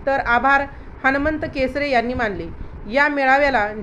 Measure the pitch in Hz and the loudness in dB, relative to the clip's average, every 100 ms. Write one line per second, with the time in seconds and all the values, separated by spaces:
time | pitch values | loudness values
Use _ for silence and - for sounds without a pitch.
0 | - 269 - 240 269 277 277 - - - | -2 0 2 2 4 2 0 -8 -16 -2
1 | 269 277 294 311 311 294 262 277 285 247 | 0 2 0 -2 -4 -2 -2 -2 0 0
2 | 233 254 220 180 165 - - - 208 247 | 0 -2 -2 -4 -8 -10 -12 -12 -4 0
3 | 294 285 262 269 285 247 208 214 | 2 2 4 4 4 2 0 -4